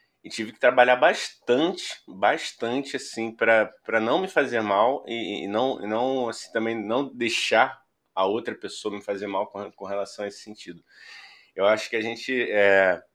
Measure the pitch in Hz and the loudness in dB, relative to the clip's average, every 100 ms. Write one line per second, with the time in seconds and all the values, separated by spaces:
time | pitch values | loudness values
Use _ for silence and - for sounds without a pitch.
0 | _ _ - - 107 - 123 131 123 127 | _ _ -12 -10 -10 0 4 6 6 6
1 | 156 220 - - - 123 170 - - - | 4 2 -6 -6 0 2 2 -2 -10 -14
2 | - 95 101 160 - - 117 127 139 131 | -18 -2 0 0 -4 -8 -4 -4 -4 -8
3 | - 117 113 110 113 113 104 - - 110 | -8 -8 -6 0 4 4 4 -4 -2 0
4 | 113 160 185 160 131 117 104 98 117 143 | 2 0 0 0 0 0 2 4 4 2
5 | - 117 92 98 92 107 131 120 104 107 | -4 -6 -4 -6 -2 0 0 -2 -4 -2
6 | 131 135 117 - - 113 113 113 104 120 | -2 -2 -4 -6 -8 -4 -2 -4 -2 -4
7 | 139 117 120 - - 110 131 - _ _ | -4 -4 -4 -2 -2 0 0 -2 _ _
8 | _ 95 95 110 117 107 98 - 107 101 | _ -2 0 0 -6 -10 -12 -10 -8 -8
9 | - 98 101 98 107 98 101 - 98 101 | -8 -6 -6 -6 -6 -8 -12 -12 -8 -6
10 | 98 - 101 - - 107 - 85 _ _ | -8 -8 -10 -12 -18 -18 -16 -18 _ _
11 | - - - - _ - 98 107 - 117 | -20 -20 -20 -20 _ 0 2 2 0 -4
12 | 110 117 - 127 117 104 101 98 95 87 | -4 -6 -4 -2 0 4 6 6 4 2
13 | - | -4